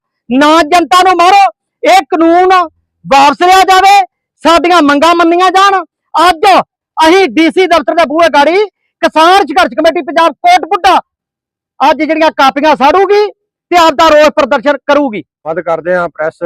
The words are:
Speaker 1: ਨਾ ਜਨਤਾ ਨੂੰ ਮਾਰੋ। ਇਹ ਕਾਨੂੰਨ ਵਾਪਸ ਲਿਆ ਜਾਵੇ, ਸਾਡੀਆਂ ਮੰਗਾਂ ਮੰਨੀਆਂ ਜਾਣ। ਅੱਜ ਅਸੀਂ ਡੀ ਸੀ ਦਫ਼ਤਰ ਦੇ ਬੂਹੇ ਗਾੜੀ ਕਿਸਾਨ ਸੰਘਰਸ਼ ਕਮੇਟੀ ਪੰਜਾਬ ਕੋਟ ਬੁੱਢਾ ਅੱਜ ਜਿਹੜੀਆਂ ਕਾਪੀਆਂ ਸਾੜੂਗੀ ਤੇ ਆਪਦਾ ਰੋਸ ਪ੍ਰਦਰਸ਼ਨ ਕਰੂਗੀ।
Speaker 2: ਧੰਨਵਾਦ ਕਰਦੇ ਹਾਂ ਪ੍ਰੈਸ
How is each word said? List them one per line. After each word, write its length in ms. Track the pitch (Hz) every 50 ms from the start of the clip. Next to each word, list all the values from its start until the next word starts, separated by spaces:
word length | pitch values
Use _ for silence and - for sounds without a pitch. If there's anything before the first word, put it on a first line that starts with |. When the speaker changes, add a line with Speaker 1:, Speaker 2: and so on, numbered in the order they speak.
| _ _ _ _ _ - 240
Speaker 1:
ਨਾ 300 | 269 294 302 311 330 330
ਜਨਤਾ 400 | 294 349 349 330 247 - 359 359
ਨੂੰ 100 | 370 370
ਮਾਰੋ। 360 | 339 339 370 403 403 392 349 - _ _ _ _ _ -
ਇਹ 180 | 285 349 392 -
ਕਾਨੂੰਨ 460 | - 370 311 330 330 339 359 370 370 381 370 349 320 - _ _ _ _ _ - 165 -
ਵਾਪਸ 220 | 277 277 285 269 - 349
ਲਿਆ 160 | 359 370 381 370
ਜਾਵੇ, 420 | 349 370 381 381 392 403 403 370 - _ _ _ _ _
ਸਾਡੀਆਂ 460 | _ - 302 330 339 277 349 359 339 302
ਮੰਗਾਂ 320 | 285 285 285 302 330 349
ਮੰਨੀਆਂ 360 | 339 349 330 339 349 370 370
ਜਾਣ। 340 | 349 381 392 403 392 370 330 - _ _ _ _ - 311 330 359
ਅੱਜ 320 | 349 311 302 403 359 269 - - _ _ _ _ _ - 320 320
ਅਸੀਂ 200 | 349 392 381 285
ਡੀ 220 | 202 294 330 320
ਸੀ 160 | - 359 370
ਦਫ਼ਤਰ 280 | 330 339 330 262 339 320
ਦੇ 100 | 339 330
ਬੂਹੇ 220 | 247 294 330 339 320
ਗਾੜੀ 360 | 262 285 285 302 339 403 427 381 - _ _ _ _ _
ਕਿਸਾਨ 340 | - 240 - 302 320 349 370
ਸੰਘਰਸ਼ 400 | 403 370 254 269 370 339 262 220
ਕਮੇਟੀ 260 | 302 311 330 330 349 269
ਪੰਜਾਬ 300 | 294 285 320 330 330 269
ਕੋਟ 320 | - - 349 359 359 294
ਬੁੱਢਾ 360 | 320 392 381 339 381 339 - - _ _ _ _ _ _ _ _ _ _ _ _ _ _ - 262 294
ਅੱਜ 120 | 311 254 311
ਜਿਹੜੀਆਂ 280 | 277 320 302 320 311
ਕਾਪੀਆਂ 460 | 311 - 277 269 269 285 285 311 285
ਸਾੜੂਗੀ 560 | - 247 294 320 370 392 370 403 415 415 392 - _ _ _ _ _ _ _
ਤੇ 60 | 339
ਆਪਦਾ 320 | 349 330 330 302 247 330 320
ਰੋਸ 200 | 302 302 302 294
ਪ੍ਰਦਰਸ਼ਨ 480 | - 302 285 220 285 254 190 285 285
ਕਰੂਗੀ। 460 | - - - 285 294 285 254 208 185 135
Speaker 2:
ਧੰਨਵਾਦ 380 | _ _ _ - 151 165 165
ਕਰਦੇ 340 | 160 170 165 160 151 175 180
ਹਾਂ 140 | 180 175 160
ਪ੍ਰੈਸ 300 | - 156 156 160 - _ 175